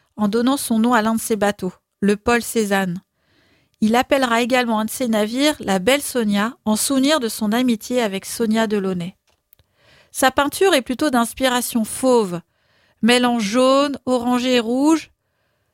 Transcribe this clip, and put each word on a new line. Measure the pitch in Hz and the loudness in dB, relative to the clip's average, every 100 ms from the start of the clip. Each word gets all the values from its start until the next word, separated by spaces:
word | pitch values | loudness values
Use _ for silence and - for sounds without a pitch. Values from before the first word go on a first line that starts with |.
| _ - | _ -4
en | 208 | -2
donnant | 226 240 285 | 0 0 0
son | - 226 | -2 0
nom | 240 | 2
à | 240 | 2
l'un | 220 226 | 2 -2
de | |
ses | - 214 | -2 0
bateaux, | 202 202 185 - _ - | 0 -2 -6 -8 _ -2
le | 202 208 | 0 0
Paul | 247 233 | 0 0
Cézanne. | 226 233 202 196 190 175 _ _ _ _ _ _ _ - | 0 -2 0 0 -2 -6 _ _ _ _ _ _ _ -2
Il | 214 233 | 0 2
appellera | 262 277 254 233 | 2 0 2 0
également | 240 254 240 214 | 0 0 0 -2
un | 220 | -4
de | |
ses | - 247 | -4 -2
navires | 220 214 240 294 285 | 0 -2 0 0 0
la | 214 190 | -2 -2
Belle | 185 285 | 0 0
Sonia | - 247 214 202 220 - 214 | -2 -4 -2 0 -2 -4 -4
en | 214 | -2
souvenir | - 269 269 311 | 0 0 2 0
de | 226 | -2
son | - 214 | -4 -2
amitié | 233 254 220 - 247 | 0 0 -2 -2 -2
avec | 220 190 - | -2 -4 -8
Sonia | - 233 220 226 | -4 0 0 0
Delaunay. | 214 190 185 170 - _ _ _ _ _ _ _ _ _ | -2 -2 -4 -8 -12 _ _ _ _ _ _ _ _ _
Sa | - 262 | 0 0
peinture | 262 285 - 381 | 2 -2 2 2
est | 302 | 2
plutôt | 240 247 302 | 0 -2 0
d'inspiration | 247 226 - 262 247 240 240 214 | 0 -2 -2 0 0 -2 -4 -4
fauve, | - 262 240 196 170 - _ _ _ _ - | -2 2 2 2 -6 -12 _ _ _ _ -2
mêlant | 226 247 247 240 | 2 4 2 0
jaune, | 196 240 262 269 285 269 - | 0 2 4 4 2 -2 -2
orangé | 254 240 247 254 247 | -2 0 0 2 0
et | |
rouge, | 226 254 294 320 - _ _ _ _ _ _ | 0 2 2 2 -2 _ _ _ _ _ _